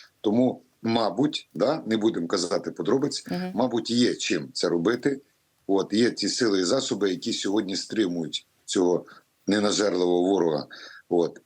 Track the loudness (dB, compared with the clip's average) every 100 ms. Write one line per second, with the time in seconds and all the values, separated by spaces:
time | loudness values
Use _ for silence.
0 | -20 _ 0 2 2 0 _ _ -2 0
1 | 0 0 0 -2 -8 0 0 0 -2 0
2 | 0 0 -2 -2 0 -2 -4 -6 0 0
3 | 0 -4 -6 -6 -4 -2 0 -2 0 2
4 | 2 0 -2 -4 -4 -4 0 2 2 0
5 | -2 -4 -8 _ _ _ 0 0 2 2
6 | 2 0 -4 0 2 2 2 0 -2 -2
7 | -2 -2 -4 -4 -2 -2 -2 -6 -4 -2
8 | -2 -2 -6 -8 -12 _ -4 2 2 2
9 | -2 -20 _ _ 0 2 2 2 0 2
10 | 2 2 2 2 2 0 -4 -14 -20 -18
11 | -2 0 0 -4